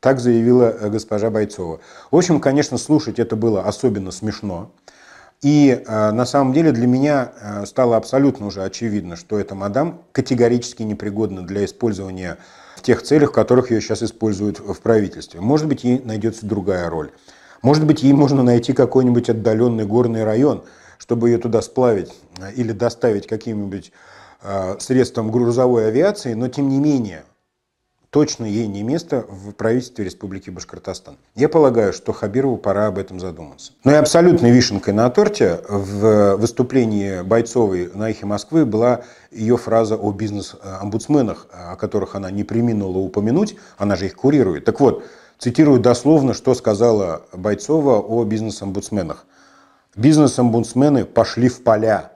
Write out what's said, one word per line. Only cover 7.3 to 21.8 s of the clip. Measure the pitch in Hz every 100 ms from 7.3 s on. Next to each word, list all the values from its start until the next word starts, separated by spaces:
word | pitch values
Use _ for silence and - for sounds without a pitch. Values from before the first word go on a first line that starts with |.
| -
э, | 104 104 101
стало | - 123 113
абсолютно | - 135 139 127 104
уже | 95
очевидно, | 95 - 117 104 90
что | 85 - 104
эта | 95
мадам | 98 101 104 165 170 _
категорически | - 135 123 120 120 120 -
непригодна | 110 104 104 101 107 95 87
для | 98
использования | 98 - 117 95 95 92 90 80 - - -
в | -
тех | - 117
целях, | - 151 143
в |
которых | - 107 127 127
ее | 113
сейчас | - 107
используют | 110 - 110 95 104 92
в | - 92
правительстве. | - 110 98 - - 85
Может | 101 151 156
быть, | 139
ей | 123 127
найдется | 127 110 110 110 104
другая | 104 92 92 87
роль. | 82 76 _ _ _ _ -
Может | 127 151 156
быть, | 151
ей | 131
можно | 139 143 139
найти | 123 120 120
какой-нибудь | 131 123 131 127 120 117
отдаленный | 110 110 110 123 113 104
горный | 113 120 113
район, | 110 110 143 104 - - - _
чтобы | - 117 117
ее | 117
туда | 117 110
сплавить, | - -